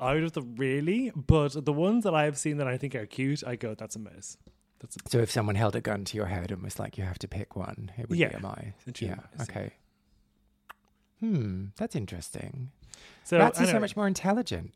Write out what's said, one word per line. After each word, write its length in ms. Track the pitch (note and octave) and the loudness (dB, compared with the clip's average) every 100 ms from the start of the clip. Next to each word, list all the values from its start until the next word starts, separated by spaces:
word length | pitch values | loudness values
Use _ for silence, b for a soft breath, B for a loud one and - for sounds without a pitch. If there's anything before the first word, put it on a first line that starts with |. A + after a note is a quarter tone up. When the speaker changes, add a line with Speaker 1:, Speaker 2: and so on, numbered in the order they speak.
Speaker 1:
either 240 | C3 D3+ | 2 2
of 80 | E3 | 2
them 240 | D#3+ B2 A#2 | -2 -6 -2
really, 560 | C3+ C#3 D#3 A3 B3+ | 0 2 2 2 0
but 500 | D3+ - D#3+ C#3+ C#3+ | 4 6 6 6 2
the 80 | D3 | 0
ones 320 | D3 F#3 A#3 | 2 4 4
that 100 | G#3 | 4
I 100 | D#3 | 4
have 120 | D3+ C#3+ | 2 0
seen 200 | D#3 D3 | -2 0
that 100 | C3+ | 0
I 80 | B2+ | -2
think 180 | C#3 | -4
are 120 | B2+ G#2 | -6 -6
cute, 360 | - C3+ C#3+ B2 | -2 0 0 -4
I 100 | A#2+ | -6
go, 180 | A#2 | -6
"That's 220 | G#2+ A2 A2+ | -6 -10 -10
a 40 | |
mouse." 360 | G#2 F2 - - - _ _ _ | -12 -14 -16 -18 -20 _ _ _
That's 160 | - - | -18 -16
a 40 | - | 0
Speaker 2:
So 100 | A#2+ | 2
if 120 | A2+ | 2
someone 240 | B2 G#2 | 2 2
held 200 | G2+ A2 A2+ | 2 2 0
a 40 | |
gun 240 | A2+ G2+ F#2+ | -2 -4 -4
to 100 | G#2+ | -4
your 100 | G2 | -2
head 240 | G2 F2+ | -2 -4
and 120 | F#2+ | -6
was 160 | G2 - | -8 -8
like, 200 | G2+ - | -8 -6
"You 60 | |
have 140 | F#2 F2+ | -6 -6
to 80 | F#2+ | -8
pick 280 | G2+ - G2 | -8 -8 -8
one," 360 | F#2+ A2 G2 - | -8 -8 -10 -8
it 100 | A#2 | -2
would 100 | E3+ | 2
Speaker 1:
Yeah. 100 | D#3 | 2
Speaker 2:
be 60 | |
a 60 | - | 0
mice. 320 | F#2+ - G#2+ - - | -6 -8 -10 -12 -14
Speaker 1:
It 100 | B2 | -6
should 120 | G#2 | -6
Speaker 2:
Yeah, 60 | |
Speaker 1:
be 60 | G2 - | -6 -12
a 40 | D3+ | -8
mouse, 100 | A#2+ | -6
Speaker 2:
okay. 220 | G2+ G2+ - _ _ _ _ _ _ _ _ - - _ _ _ _ | -6 -8 -12 _ _ _ _ _ _ _ _ -20 -20 _ _ _ _
Hmm, 440 | A3+ F3 G#2 F#2 G2 - | 0 0 0 -4 -6 -6
that's 200 | A3+ D3+ | -6 -4
interesting. 760 | G2 F2 - - - C3+ B2+ - B B B B | -6 -8 -8 -8 -8 -8 -10 -14 B B B B
Speaker 1:
So, 140 | - E3+ | 2 6
Speaker 2:
Rats 200 | A3+ - | 6 6
are 40 | |
so 60 | F#3 | 4
Speaker 1:
anyway. 100 | A3 | 4
Speaker 2:
much 140 | G3+ G#3 | 2 0
more 100 | G3+ | 0
intelligent. 640 | F#3 F#3+ A3 - F2 - | 2 2 0 0 -6 -6